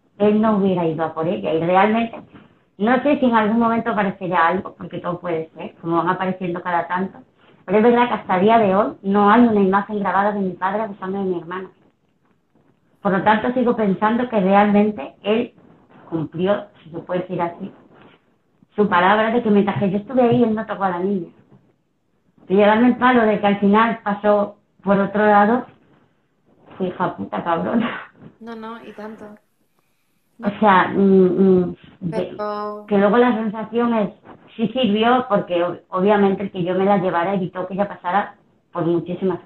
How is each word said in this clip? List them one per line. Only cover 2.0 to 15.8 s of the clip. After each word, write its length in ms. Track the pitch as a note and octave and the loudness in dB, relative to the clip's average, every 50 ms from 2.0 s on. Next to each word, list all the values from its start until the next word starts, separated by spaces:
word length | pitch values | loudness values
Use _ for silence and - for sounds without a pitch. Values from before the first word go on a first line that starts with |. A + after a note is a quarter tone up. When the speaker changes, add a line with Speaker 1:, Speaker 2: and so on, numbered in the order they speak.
| A#3 A3+ - - - - - - - _ _ _ _ _ _ - | -2 -4 -8 -12 -18 -20 -20 -20 -20 _ _ _ _ _ _ -4
Speaker 1:
no 220 | G3 A3+ C4 B3 | 0 0 0 2
sé 180 | B3 C#4+ D4 - | 2 0 0 2
si 60 | B3+ | 0
en 100 | B3 A#3 | 0 2
algún 220 | A3+ G#3+ G3+ A3 A#3 | 2 0 2 0 0
momento 300 | A#3 A3+ A3+ A#3 A3+ A#3+ | 0 0 0 -2 -4 -4
aparecerá 580 | G#3+ G#3 G3+ G3 F#3 - F#3+ E3+ F3+ E3+ E3 E3 | -4 -2 -2 -4 -4 -6 -6 -4 0 0 0 0
algo, 260 | F3+ G3 - - - | 0 -2 -6 -8 -14
porque 240 | - F#3+ E3 - D#3+ | -16 -14 -12 -12 -10
todo 220 | - F3 E3+ E3+ | -8 -8 -8 -8
puede 280 | - F3 E3 D#3+ D#3+ D#3+ - | -6 -6 -6 -6 -6 -8 -12
ser, 200 | D#3 F3+ G#3 - _ | -16 -16 -16 -14 _
como 180 | - E3 E3+ E3+ | -6 -2 -2 0
van 100 | D#3+ F3 | 0 0
apareciendo 520 | F#3 F#3 F#3+ F#3 F#3 - F#3+ F3+ F3 F3+ | -2 -2 -2 -4 -4 -4 -6 -6 -6 -6
cada 280 | - F3+ F3 E3+ E3+ - | -6 -4 -4 -4 -4 -4
tanto, 300 | F3+ F3+ F#3+ F#3+ - - - _ _ _ _ _ _ _ _ | -4 -4 -6 -6 -8 -14 -20 _ _ _ _ _ _ _ _
pero 140 | - F#3+ G#3+ | 0 2 4
es 60 | A3 | 4
verdad 240 | A#3+ A#3+ A#3+ A#3+ A#3+ | 4 4 4 2 0
que 60 | A3 | -2
hasta 220 | G3 - - F#3+ | -6 -4 -2 0
el 60 | F3+ | 2
día 160 | F#3 G#3+ A3+ A#3 | 4 4 4 4
de 160 | A3 G3 F#3 | 4 4 2
hoy 180 | G3 A3+ C#4+ E4 - | 2 0 0 -4 -6
no 280 | - G3 G3 G#3 G#3 G3+ | -4 0 2 4 4 6
hay 120 | G#3 A#3+ | 6 6
una 180 | B3 A#3 G#3+ G3+ | 6 6 4 4
imagen 400 | G3 F#3 F#3+ G3+ G3+ - G#3+ G#3 | 2 2 2 0 -2 -2 -6 -4
grabada 320 | G3 F#3+ F3 F#3+ G3+ G#3 | -4 -2 0 0 0 0
de 80 | G3+ G3+ | 0 -2
mi 100 | G3 F#3 E3+ | -4 -4 -4
padre 280 | - F3+ F#3+ G3 G#3+ | -4 -4 -4 -2 -4
abusando 360 | A3+ G#3 G3 - F#3+ F#3 F#3+ G3 | -4 -6 -8 -10 -10 -8 -6 -4
de 60 | G3 | -4
mi 140 | F#3 F3+ E3+ | -4 -4 -6
hermana. 320 | D#3+ E3 F#3 F#3+ F#3+ F3+ _ _ _ _ _ _ _ _ _ _ _ _ _ _ _ _ _ _ _ _ _ _ _ _ _ _ | -8 -10 -12 -12 -12 -14 _ _ _ _ _ _ _ _ _ _ _ _ _ _ _ _ _ _ _ _ _ _ _ _ _ _
Por 120 | - G3+ | -4 -2
lo 100 | F#3 G3 | -2 0
tanto, 300 | D#3+ G#3 A3 G#3+ A3+ B3 | 2 2 2 2 0 -2
sigo 240 | B3 C4 A#3+ A#3+ A#3+ | -2 0 0 0 0
pensando 520 | A3+ A3 G3 F#3 - G#3+ G#3+ A#3 A#3+ B3 B3 | 0 0 -2 0 0 0 -2 0 -2 -2 -2
que 120 | A#3 G#3+ | -2 0
realmente 720 | F#3 F#3+ G3 G3+ G#3 G#3 G3+ G3+ G#3 G#3+ G#3 A#3 C4+ - - _ | 2 2 4 4 4 4 4 2 2 2 -2 -6 -10 -14 -14 _
él 300 | - G3 G#3+ A#3 A#3+ - _ _ _ _ _ _ | -4 -2 -2 -2 -2 -6 _ _ _ _ _ _